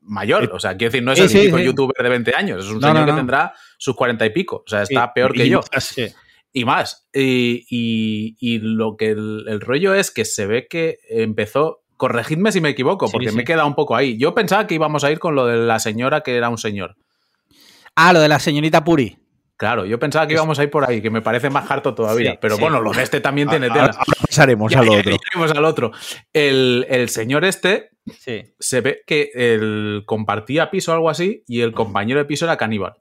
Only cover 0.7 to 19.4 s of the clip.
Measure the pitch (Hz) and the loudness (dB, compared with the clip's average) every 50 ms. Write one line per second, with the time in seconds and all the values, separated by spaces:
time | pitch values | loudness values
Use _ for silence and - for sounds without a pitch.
0.7 | 95 95 113 117 113 131 120 123 135 151 190 185 110 196 208 202 165 - - 131 | -4 -2 -4 -2 0 0 0 2 4 4 4 6 6 6 6 6 4 2 2 0
1.7 | 143 139 135 127 131 - 123 123 127 123 117 113 123 151 196 196 117 90 95 98 | 0 0 0 -2 0 -2 0 0 0 0 0 0 -2 -2 -2 -4 -6 -6 -8 -8
2.7 | 107 110 127 147 160 160 151 147 147 151 131 123 127 139 160 180 - - - - | -6 0 2 4 4 4 4 2 0 0 0 0 0 0 0 -2 -6 -16 -20 -20
3.7 | _ _ - - 123 - 131 123 120 110 110 113 110 170 190 - - 101 _ - | _ _ -6 -6 -2 0 0 0 0 0 0 0 0 -2 -4 -4 -6 -12 _ -4
4.7 | 107 104 104 101 135 120 117 120 - 123 123 135 135 123 123 139 180 190 - - | -4 -2 -2 0 0 0 0 0 0 0 0 2 2 2 2 4 2 2 0 -2
5.7 | - 135 - - - - 120 104 - _ _ _ _ _ _ _ _ 135 120 120 | -6 -6 -6 -6 -6 -6 -6 -8 -8 _ _ _ _ _ _ _ _ -4 -2 0
6.7 | 147 180 160 - - _ _ _ _ 135 135 131 127 127 123 120 120 120 - _ | 0 0 -2 -4 -8 _ _ _ _ 0 0 2 2 2 0 0 -2 -4 -6 _
7.7 | 123 120 117 117 113 110 110 110 110 107 107 110 110 _ - 120 117 113 107 110 | -6 -4 -4 -2 -2 -2 -2 -2 -4 -4 -6 -10 -10 _ -4 -4 -4 -2 -2 -4
8.7 | 110 110 113 113 104 104 110 110 107 107 107 107 107 107 - 110 110 104 101 - | -2 -2 -2 -4 -4 -2 -2 -2 -2 -2 -4 -8 -8 -10 -8 -8 -8 -8 -4 -4
9.7 | 127 143 180 196 190 196 185 - - - 110 - - - 107 98 107 123 127 _ | -2 0 0 2 2 2 0 -2 -4 -6 -6 -4 -4 -6 -4 -2 -2 -4 -4 _
10.7 | - 170 165 160 156 - _ _ 113 113 113 110 107 104 107 101 - 139 151 160 | -6 -4 -4 -4 -4 -6 _ _ -4 -2 -2 -2 -2 -4 -6 -2 0 0 0 0
11.7 | - _ _ _ _ _ - 127 113 120 113 - 156 156 196 214 190 190 160 147 | -2 _ _ _ _ _ -2 -2 0 -2 -2 -2 -2 0 0 0 0 2 0 0
12.7 | 131 - 127 143 190 190 151 117 101 113 127 113 104 113 123 120 165 160 151 147 | -2 0 0 -2 0 0 -2 -2 -2 -2 -2 -2 -2 -2 -2 0 0 2 2 0
13.7 | 143 - 151 143 120 117 139 135 117 107 131 160 180 247 214 165 185 202 220 196 | 0 -2 -2 0 0 0 0 0 0 0 0 0 0 0 0 2 2 0 0 0
14.7 | 180 160 156 151 151 147 131 143 156 160 - 175 151 139 127 120 120 117 117 117 | -2 -2 -2 -2 -2 0 0 0 0 0 -2 -2 0 2 2 2 2 2 2 2
15.7 | 113 110 - 117 107 113 123 131 147 151 151 - 123 120 120 120 120 110 - 113 | 0 0 0 -4 -4 -2 -2 0 0 -2 -2 -2 -2 -2 0 -2 -4 -4 -6 -6
16.7 | 101 101 92 85 - _ _ _ _ _ _ _ _ _ _ _ _ _ _ - | -6 -6 -10 -10 -12 _ _ _ _ _ _ _ _ _ _ _ _ _ _ -20
17.7 | _ _ _ - _ - 160 175 180 165 151 151 156 139 - 180 147 147 151 160 | _ _ _ -6 _ 4 6 6 8 6 6 6 4 2 2 0 -2 0 0 2
18.7 | 156 165 156 170 170 151 127 98 - _ _ _ _ _ | 2 2 2 4 2 2 2 0 -4 _ _ _ _ _